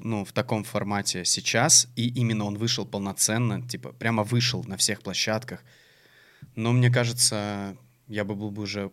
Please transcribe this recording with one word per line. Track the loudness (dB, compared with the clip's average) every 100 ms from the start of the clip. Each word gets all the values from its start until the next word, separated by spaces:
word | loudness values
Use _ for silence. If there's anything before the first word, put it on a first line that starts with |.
ну, | -4 -4
в | -4
таком | -4 -2 -2
формате | -2 -6 -2 -2 -2 -2
сейчас, | -2 -2 0 2 6 6 6 0
и | -2
именно | 0 0 2
он | -2 -2
вышел | -2 -2 -4
полноценно, | -4 -4 0 2 2 0 -2
типа, | -6 -10 -12
прямо | -4 0 0
вышел | 2 2 2 -2
на | -6 -2
всех | 0 0
площадках, | -4 -2 -2 -2 -4 -12 -16 -20 _ _ _ _ -20 _ -12
но, | -4 2
мне | 6 6
кажется, | 6 2 2 0 2 -2 -4 -6 -10 _ _ -8
я | -4
бы | -4 -4
был | -6
бы | -6
уже, | -6 -4 -6